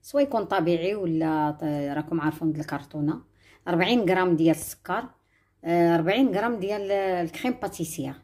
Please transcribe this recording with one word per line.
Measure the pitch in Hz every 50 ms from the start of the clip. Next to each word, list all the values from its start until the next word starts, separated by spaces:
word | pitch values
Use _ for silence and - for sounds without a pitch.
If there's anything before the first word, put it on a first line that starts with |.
سواء | _ - - 285 285
يكون | 277 247 226 202
طبيعي | 170 196 - 160 165 175 165 165 190 208
ولا | 214 190 170 160 160 160 160 156 156 151 151 151 151
ط-، | 160 156 147 147 143 139 143
راكم | 151 151 151 170 165
عارفين | 147 156 156 - 165 160 151
د | 151
الكرتونه. | 147 - 147 143 - - - 151 147 147 - - - _ _ _ _ _ - _ _
أربعين | 180 180 165 185 190 240 247 214 170
غرام | 185 185 185 185 170
ديال | 156 165 165 156
السكر، | 156 - - - _ _ - 180 214 247 - _ _ _ _ _ _ _ _ _ _ -
آه، | 165 170 175 170 170 170
أربعين | 165 160 170 202 240 269 254 185
غرام | 196 214 240 240 214
ديال | 180 196 208 208 202 196
الكريم | 202 196 196 190 185 180 170 165 - - - 254 247 247
باتيسير. | - 196 - - 170 160 - - 135 135 135 -